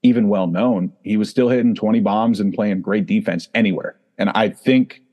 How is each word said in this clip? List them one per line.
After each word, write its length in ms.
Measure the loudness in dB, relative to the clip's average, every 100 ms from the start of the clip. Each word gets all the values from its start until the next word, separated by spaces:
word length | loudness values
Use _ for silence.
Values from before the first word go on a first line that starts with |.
even 260 | 4 2 2
well 200 | 0 0
known, 440 | 0 0 0 -4 -8
he 140 | -4 -2
was 140 | -2
still 180 | 0 0
hitting 260 | 2 0
twenty 260 | 0 0 0
bombs 380 | 0 0 0 0
and 120 | -2
playing 300 | -2 -2 -2
great 240 | -2 -2 0
defense 420 | -2 -2 -6 -4
anywhere. 420 | -2 0 0 -6 -14 _ _
And 100 | -2
I 160 | 0 -2
think 500 | -2 0 2 2 -6 _